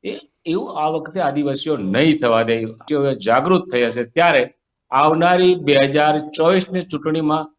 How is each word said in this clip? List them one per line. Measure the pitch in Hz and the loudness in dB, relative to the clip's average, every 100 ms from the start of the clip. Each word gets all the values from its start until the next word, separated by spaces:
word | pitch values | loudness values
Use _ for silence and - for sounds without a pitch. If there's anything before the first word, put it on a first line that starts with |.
એ | 175 302 - _ 170 | -10 -12 -16 _ -6
એવું | 175 277 156 | -6 -6 -4
આ | 151 160 | -4 -4
વખતે | 156 190 | -6 -4
આદિવાસીઓ | 156 143 143 135 156 143 95 | -2 -2 -2 -4 -4 -4 -2
નહીં | 107 160 156 | 2 2 2
થવા | 120 113 | 2 2
દે. | 113 113 | 2 -2
આદિવાસીઓ | 113 113 - 147 | -4 -12 -6 -2
હવે | 139 127 | -2 -2
જાગૃત | 98 120 151 185 - | 0 2 2 0 0
થયા | 123 117 113 | -2 -2 -2
છે, | 117 | -4
ત્યારે | - 170 147 - _ _ _ _ | 2 2 2 0 _ _ _ _
આવનારી | 131 151 165 170 180 180 180 | 2 2 2 2 4 2 2
બે | 143 139 139 | 2 2 2
હજાર | 147 151 151 151 - | 2 0 0 -4 -2
ચોવીસ | 160 190 190 | 2 2 -2
ની | 185 160 | -8 -6
ચૂંટણીમાં | 147 151 156 151 156 151 | -8 -4 -2 -2 -2 -4